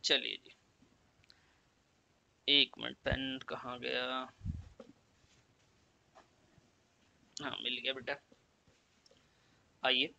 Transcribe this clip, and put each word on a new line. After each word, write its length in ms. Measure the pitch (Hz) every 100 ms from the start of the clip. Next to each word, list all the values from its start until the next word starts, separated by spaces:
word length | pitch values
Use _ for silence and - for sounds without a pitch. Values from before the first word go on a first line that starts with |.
चलिए 320 | - 143 - -
जी, 180 | - - _ _ - - - _ - - - - _ _ _ _ _ _ _ _ -
एक 300 | 143 131 -
मिनट, 160 | - -
पेन 420 | 135 135 135 131 -
कहाँ 280 | - 127 123
गया? 240 | 127 127 127 131 127 - - - - - - - _ - - - _ _ - _ _ _ _ - - _ - - - _ _ _ - _ - -
हाँ, 200 | 143 -
मिल 140 | 123 123
गया 160 | 127
बेटा, 220 | 135 123 143 _ - _ _ - - _ _ - - - _ - - - _
आइए। 300 | 131 127 131